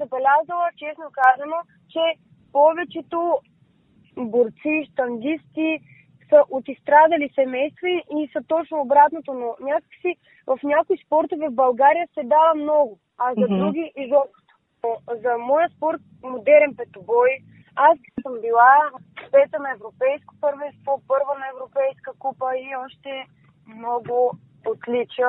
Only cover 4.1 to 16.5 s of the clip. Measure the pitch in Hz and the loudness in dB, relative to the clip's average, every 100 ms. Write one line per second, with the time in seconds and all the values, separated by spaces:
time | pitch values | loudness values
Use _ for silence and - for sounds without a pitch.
4.1 | - 240 226 233 220 302 311 285 - 247 | -12 -4 0 0 -2 -4 -4 -4 -6 -6
5.1 | 240 240 320 - - 320 311 - _ _ | -4 -6 -6 -8 -6 -4 -4 -10 _ _
6.1 | _ _ 294 285 269 240 262 - 294 311 | _ _ 4 4 -2 -10 -6 4 6 6
7.1 | 330 294 - 262 254 294 - 359 359 - | 4 -2 -2 -2 -2 -6 -4 -4 -4 -4
8.1 | 302 302 311 247 320 320 311 262 285 294 | -6 -6 -8 -4 -4 -2 -6 2 6 6
9.1 | 320 285 262 240 233 262 302 - _ 359 | 2 -10 -10 -10 -10 -6 -6 -6 _ -8
10.1 | 349 _ _ - 262 285 294 339 370 _ | -8 _ _ -6 -4 0 0 0 -2 _
11.1 | 302 302 320 302 240 262 233 277 320 349 | -2 0 -4 -4 0 0 4 4 2 -2
12.1 | - 247 302 320 311 294 302 285 254 _ | -8 0 4 4 2 0 0 0 -4 _
13.1 | - 214 240 202 196 190 285 320 - 262 | -8 -4 -2 0 0 -2 -4 -8 -10 0
14.1 | 285 539 _ _ _ _ _ 233 226 - | 0 0 _ _ _ _ _ -8 -8 -8
15.1 | 233 226 233 233 294 339 - 311 330 - | -6 -4 -4 0 0 0 -2 -4 -4 -10
16.1 | - 247 254 208 | -20 -14 -6 4